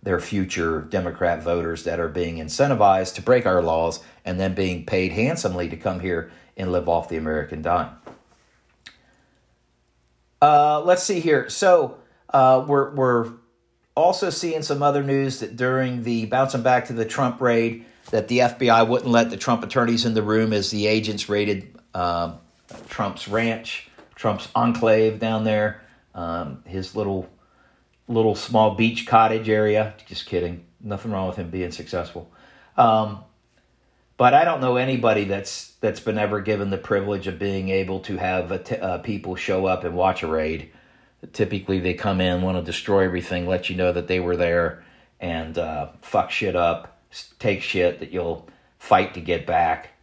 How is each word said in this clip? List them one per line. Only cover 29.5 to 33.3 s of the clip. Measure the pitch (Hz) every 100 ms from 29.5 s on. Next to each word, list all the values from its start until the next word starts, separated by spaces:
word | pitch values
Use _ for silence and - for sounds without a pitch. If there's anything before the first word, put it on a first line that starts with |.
| 107 107 107 107 - -
Just | 92 -
kidding. | 87 87 87 - _
Nothing | 107 101 117
wrong | 101 92
with | 90
him | 85
being | 92 87
successful. | - 82 90 85 87 85 _ - _ _ -
Um, | 120 110 107 101 -